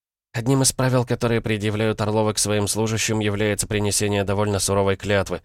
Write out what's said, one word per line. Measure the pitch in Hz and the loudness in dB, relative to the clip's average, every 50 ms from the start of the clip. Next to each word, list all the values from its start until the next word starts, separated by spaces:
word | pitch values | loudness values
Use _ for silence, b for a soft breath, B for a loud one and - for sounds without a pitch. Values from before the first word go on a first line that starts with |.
| _ _ _ _ _ _ _ | _ _ _ _ _ _ _
«Одним | 120 113 123 139 135 135 | -4 0 0 2 2 2
из | 131 - | 0 0
правил, | - 131 131 123 127 120 | 0 0 2 2 0 0
которые | - 120 - - 117 117 113 | 0 -2 -2 0 0 0 0
предъявляют | - 110 110 104 98 107 104 107 110 110 107 - | 0 -2 -4 -2 -2 -2 0 0 0 0 0 0
Орловы | 110 104 104 110 107 107 104 | -2 0 2 2 2 2 0
к | - | 0
своим | - 101 107 107 101 101 | 0 0 2 0 0 0
служащим, | - 107 110 110 113 107 - - 110 110 | 0 -2 0 0 0 -2 -2 -2 -2 0
является | 107 107 101 101 107 107 104 98 - - | 0 -2 0 0 0 0 0 -2 -2 -2
принесение | 110 104 104 104 95 - 107 104 104 101 98 | -2 -2 0 0 0 0 0 0 0 0 0
довольно | 95 101 98 104 104 101 95 | 0 0 0 0 0 0 0
суровой | - - 98 101 98 98 98 | 0 0 2 2 2 2 0
клятвы». | 95 - 98 104 98 92 85 90 85 - | 0 0 0 2 2 2 0 -4 -8 -8